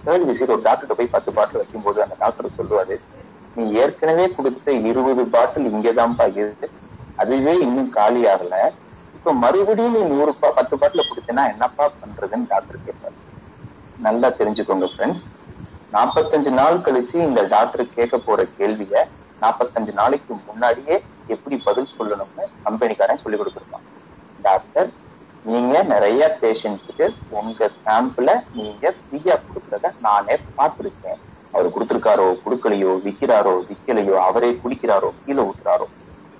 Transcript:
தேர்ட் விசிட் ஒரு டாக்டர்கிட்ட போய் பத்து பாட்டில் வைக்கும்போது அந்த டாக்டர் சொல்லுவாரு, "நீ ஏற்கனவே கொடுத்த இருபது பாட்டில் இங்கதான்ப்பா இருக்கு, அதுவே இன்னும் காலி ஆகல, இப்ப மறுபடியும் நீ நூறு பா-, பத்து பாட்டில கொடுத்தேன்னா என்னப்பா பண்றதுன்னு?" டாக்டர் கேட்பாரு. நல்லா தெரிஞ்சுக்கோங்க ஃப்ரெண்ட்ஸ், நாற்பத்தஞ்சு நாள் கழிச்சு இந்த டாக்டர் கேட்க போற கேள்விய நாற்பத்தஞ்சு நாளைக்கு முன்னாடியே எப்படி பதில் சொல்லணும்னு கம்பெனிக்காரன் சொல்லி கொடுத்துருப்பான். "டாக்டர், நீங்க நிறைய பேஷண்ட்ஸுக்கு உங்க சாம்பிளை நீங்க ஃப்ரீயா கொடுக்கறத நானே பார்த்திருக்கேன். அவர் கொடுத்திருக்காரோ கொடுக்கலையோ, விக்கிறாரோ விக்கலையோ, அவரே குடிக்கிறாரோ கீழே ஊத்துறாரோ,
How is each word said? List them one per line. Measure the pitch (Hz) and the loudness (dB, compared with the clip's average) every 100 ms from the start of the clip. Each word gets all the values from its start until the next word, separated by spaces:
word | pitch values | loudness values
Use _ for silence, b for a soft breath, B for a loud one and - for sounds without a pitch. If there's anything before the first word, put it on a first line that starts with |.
| 147 | -2
தேர்ட் | 175 156 | 0 2
விசிட் | 117 127 | 0 0
ஒரு | 110 | 2
டாக்டர்கிட்ட | 113 127 - | 2 0 0
போய் | - 120 | -4 0
பத்து | 107 - | -2 -2
பாட்டில் | 107 104 113 | -2 -2 -2
வைக்கும்போது | 101 110 101 101 | -8 -4 -2 0
அந்த | 98 - | -2 -2
டாக்டர் | 104 - 92 90 | -4 -2 -8 -8
சொல்லுவாரு, | - 104 92 107 - - - - - - | -2 -2 -2 -6 -10 -20 -20 -20 -14 -6
"நீ | 110 | -2
ஏற்கனவே | 107 - - 160 165 185 | 2 0 0 0 2 2
கொடுத்த | 180 135 127 - | 0 -4 -2 -2
இருபது | 131 110 123 127 127 117 | 0 0 0 0 0 2
பாட்டில் | 117 127 156 127 | 2 2 0 -2
இங்கதான்ப்பா | 107 113 117 117 120 113 | 0 0 2 0 2 0
இருக்கு, | 98 104 104 - - - - - - | 0 -6 -6 -14 -14 -20 -20 -14 -4
அதுவே | 101 135 139 180 | 0 2 2 2
இன்னும் | 135 127 127 | 2 0 -2
காலி | 117 104 120 113 | 2 2 4 2
ஆகல, | 95 90 92 123 - - - - | 2 0 0 0 -2 -14 -20 -20
இப்ப | - 170 | -6 -2
மறுபடியும் | 135 120 180 202 214 233 | 2 2 4 2 2 0
நீ | 226 180 143 | 0 0 2
நூறு | 147 | 0
பா-, | 139 - - | 2 2 2
பத்து | 123 139 | 0 0
பாட்டில | 143 170 | 2 2
கொடுத்தேன்னா | - - - 123 131 | -2 -6 -4 -2 -2
என்னப்பா | 104 127 - 147 | 0 -4 0 -2
பண்றதுன்னு?" | - 104 104 98 110 120 | -2 -12 -10 -6 -6 -2
டாக்டர் | 98 - 80 82 | -2 -4 -10 -14
கேட்பாரு. | - - - - - - - - - - - | -12 -14 -16 -20 -20 -20 -20 -20 -20 -20 -4
நல்லா | 110 113 127 | 0 2 2
தெரிஞ்சுக்கோங்க | - 107 107 101 95 92 - | 2 -2 -2 -2 -2 -2 -2
ஃப்ரெண்ட்ஸ், | 117 175 - - - - - - - | -4 -4 -10 -20 -20 -20 -20 -20 -4
நாற்பத்தஞ்சு | 104 143 151 156 156 139 | 0 2 2 2 0 2
நாள் | 127 147 180 | 4 4 2
கழிச்சு | 156 131 120 170 | 2 0 0 0
இந்த | 160 120 | 2 2
டாக்டர் | 95 107 117 117 120 | 2 2 2 -2 -4
கேட்க | - 120 123 | -2 -2 0
போற | 110 104 | 0 0
கேள்விய | 92 - 101 107 95 107 160 - - - | 0 -2 -2 -2 -2 0 0 -4 -20 -2
நாற்பத்தஞ்சு | 113 117 123 117 107 | 0 0 -2 -2 -4
நாளைக்கு | 101 113 143 - 107 - | 0 0 0 -4 -12 -12
முன்னாடியே | 107 120 117 139 190 - - - | -2 0 0 0 -2 -2 -14 -10
எப்படி | 113 139 135 | -10 -6 -4
பதில் | 101 113 135 - | 0 -2 -2 -6
சொல்லணும்னு | 110 101 95 - 202 - 107 | -6 -6 -8 -10 -12 -8 -6
கம்பெனிக்காரன் | 110 117 208 196 131 | -2 -2 0 0 0
சொல்லி | - 104 | -4 -4
கொடுத்துருப்பான். | 98 - - - - - - - - - | -4 -8 -16 -20 -20 -20 -20 -20 -20 -4
"டாக்டர், | 202 190 - - 185 - - - - - | 2 2 0 -2 -2 -4 -20 -20 -20 -14
நீங்க | - 120 123 151 | -4 0 2 2
நிறைய | 190 104 101 123 156 - | 2 2 4 4 2 2
பேஷண்ட்ஸுக்கு | 117 110 107 98 - - 165 - - | 0 0 -4 -8 -10 -2 -2 -2 -8
உங்க | 104 110 113 107 - 110 | -8 -8 -2 -2 -2 0
சாம்பிளை | 110 127 - 131 233 - | 0 0 0 2 2 -2
நீங்க | 240 107 104 160 | -10 -10 -4 -4
ஃப்ரீயா | 185 - 143 175 156 | -4 -8 -4 0 0
கொடுக்கறத | - - - 104 175 - | -2 -14 -10 -6 -6 -2
நானே | 110 104 202 131 - - | 0 0 2 -2 -4 -2
பார்த்திருக்கேன். | 151 - - - 92 - - - - | -2 -2 -10 -12 -12 -12 -14 -20 -4
அவர் | - 90 | 0 0
கொடுத்திருக்காரோ | - 113 117 110 98 95 92 104 | -2 -2 0 2 4 4 0 -4
கொடுக்கலையோ, | 123 113 101 95 92 | -4 0 0 0 0
விக்கிறாரோ | 98 101 - 110 98 92 92 | -4 -4 2 4 4 0 -2
விக்கலையோ, | 101 - 113 98 | -8 -2 0 2
அவரே | 95 92 113 120 123 | 4 4 2 0 0
குடிக்கிறாரோ | 123 135 117 98 - - - | -4 -4 0 2 0 -4 -4
கீழே | 139 | -2
ஊத்துறாரோ, | 101 95 - 90 98 - - - - | -2 -4 -2 0 -2 -10 -20 -20 -20